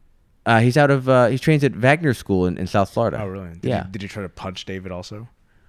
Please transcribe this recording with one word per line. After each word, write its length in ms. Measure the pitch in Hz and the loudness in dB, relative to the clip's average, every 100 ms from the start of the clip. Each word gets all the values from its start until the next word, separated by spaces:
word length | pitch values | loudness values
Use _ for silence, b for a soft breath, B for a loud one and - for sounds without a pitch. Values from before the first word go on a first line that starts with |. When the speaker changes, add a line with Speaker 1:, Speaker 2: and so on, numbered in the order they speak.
| _ _ _ _ | _ _ _ _
Speaker 1:
Uh, 140 | - 113 | 2 4
he's 160 | 123 147 | 4 4
out 140 | 143 | 4
of, 180 | 139 127 | 2 4
uh, 200 | 127 117 | 4 4
he 100 | 131 | 2
trains 240 | - 151 | 2 2
at 140 | 139 101 | 2 2
Wagner 360 | 127 160 156 | 2 2 0
School 340 | 113 - 95 90 | -2 0 0 0
in, 120 | - | -2
in 80 | 90 | -2
South 240 | 107 95 | 0 0
Florida. 300 | - 113 73 | 0 -2 -2
Speaker 2:
Oh, 40 | 98 | -8
really? 240 | 98 90 | -10 -12
Did 140 | 85 | -8
Speaker 1:
Yeah. 200 | 127 107 | -4 -4
Speaker 2:
he, 60 | 92 | -6
did 100 | 95 | -10
he 60 | 98 | -10
try 140 | 107 | -10
to 40 | 92 | -12
punch 360 | - 95 92 | -10 -12 -12
David 260 | - 95 92 | -12 -12 -10
also? 380 | 90 - 107 117 _ _ _ | -12 -12 -16 -18 _ _ _